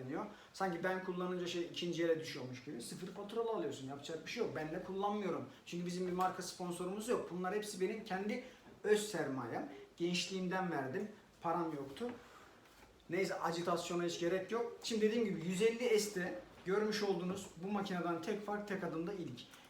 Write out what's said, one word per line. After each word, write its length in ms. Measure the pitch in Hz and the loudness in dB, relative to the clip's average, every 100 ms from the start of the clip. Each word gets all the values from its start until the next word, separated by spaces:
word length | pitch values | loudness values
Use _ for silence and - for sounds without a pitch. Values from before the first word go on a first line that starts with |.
deniyor. 220 | 127 170 208 - - | -4 -4 -6 -10 -18
Sanki 320 | - 190 165 | -2 0 2
ben 200 | 185 185 | 0 0
kullanınca 420 | 185 180 180 180 175 | -2 -2 -2 -2 -2
şey 160 | 175 | -2
ikinci 420 | 170 - 175 160 | -4 -2 -2 2
ele 160 | 170 160 | 4 2
düşüyormuş 440 | 139 147 127 123 | 0 -6 -6 -8
gibi. 180 | 147 - | -8 -8
Sıfır 240 | - 151 185 | -8 -8 -8
faturalı 440 | 202 202 220 226 | -8 -4 0 0
alıyorsun. 360 | 214 147 131 131 | 0 0 -4 -6
Yapacak 400 | 143 - 160 - | -8 -6 -8 -6
bir 40 | |
şey 120 | 240 | -2
yok. 140 | 190 156 | 0 0
Ben 160 | 156 | -2
de 120 | 180 | -4
kullanmıyorum. 640 | 185 190 208 208 185 135 120 - - | -4 0 2 2 0 -2 -4 -12 -8
Çünkü 200 | 175 175 | -4 -2
bizim 200 | 180 180 | 0 0
bir 60 | |
marka 300 | 180 185 - | 2 2 2
sponsorumuz 680 | - - 180 175 180 208 226 | -6 -4 -4 -2 -2 -4 0
yok. 220 | 190 - | 0 0
Bunlar 240 | 175 185 | -2 0
hepsi 260 | 208 208 180 | 0 -2 0
benim 240 | 190 214 | 0 0
kendi 400 | - 185 208 247 - - - - | -2 0 0 -2 -6 -16 -20 -4
öz 280 | 208 208 - | 6 6 6
sermayem. 640 | 165 139 131 117 160 - - - - | 0 0 -2 -2 -2 -4 -10 -16 -2
Gençliğimden 760 | 170 180 - 190 185 185 185 | 2 2 0 -2 0 2 2
verdim. 380 | 147 131 190 208 - - - | 0 0 -2 -4 -8 -20 -4
Param 300 | 170 170 165 | 0 2 0
yoktu. 380 | 143 139 - 240 - - - - - - - - - - | -2 -6 -4 -4 -6 -14 -20 -20 -20 -20 -20 -20 -20 -4
Neyse, 300 | 175 180 - | 0 0 0
agitasyona 640 | 165 170 175 170 - 175 | 0 0 2 0 2 0
hiç 160 | 170 - | 0 2
gerek 320 | 170 190 190 | 2 2 2
yok. 240 | 226 233 - | 0 0 -4
Şimdi 200 | - 226 | -2 4
dediğim 220 | 214 240 | 6 6
gibi 220 | 208 160 170 | 4 2 0
yüz 160 | 185 | 4
elli 380 | 226 233 240 214 | 4 6 6 6
S'te 400 | 202 185 180 - - - | 6 0 0 -2 -8 -8
görmüş 380 | 180 202 214 208 | 0 4 4 4
olduğunuz 440 | 196 175 180 196 - 160 | 4 2 2 -2 -6 -8
bu 60 | 190 | -2
makineden 520 | 202 180 180 170 165 | 0 0 0 2 0
tek 240 | 226 202 - | 0 -2 0
fark 220 | 208 - | -2 -2
tek 160 | 185 | -2
adımda 280 | 170 160 175 | 0 -2 -2
ilik. 360 | 190 143 120 - - | -2 -4 -8 -12 -18